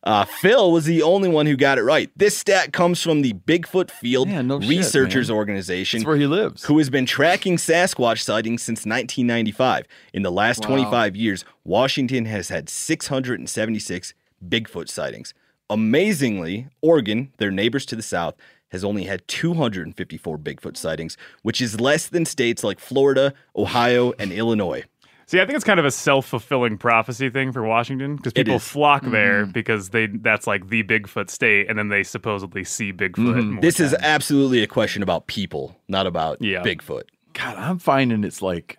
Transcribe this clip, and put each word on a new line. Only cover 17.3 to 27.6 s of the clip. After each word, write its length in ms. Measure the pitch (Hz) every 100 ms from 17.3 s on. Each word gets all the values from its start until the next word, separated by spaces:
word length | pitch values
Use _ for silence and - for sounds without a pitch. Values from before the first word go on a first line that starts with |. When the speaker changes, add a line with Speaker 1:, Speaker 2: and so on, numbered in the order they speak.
| _
Speaker 1:
their 140 | 101
neighbors 340 | 95 110 135 -
to 100 | 113
the 60 |
south, 320 | 107 90 82 - - _ _
has 140 | 92
only 200 | 98 104
had 240 | 90 98 -
two 260 | - 165
hundred 320 | 170 127 95 82
and 100 | -
fifty-four 440 | 90 80 - 78
Bigfoot 380 | 76 71 - 78
sightings, 380 | 82 80 82 - - _
which 180 | 107 113
is 180 | 123 107
less 280 | 123 156 -
than 180 | 170 160
states 380 | - 120 117
like 160 | 107 95
Florida, 560 | - 131 139 135 139 135 _ -
Ohio, 580 | 104 120 120 123 123 123
and 140 | 104
Illinois. 520 | 90 117 110 92 69 - _ _ _ _
Speaker 4:
See, 120 | 180
I 60 | 190
think 100 | 285
it's 80 |
kind 160 | 214 190
of 60 | 143
a 60 |
self-fulfilling 840 | - - 139 131 120 - 135 123 107
prophecy 520 | 123 117 110 120 131
thing 240 | 127 131
for 100 | 123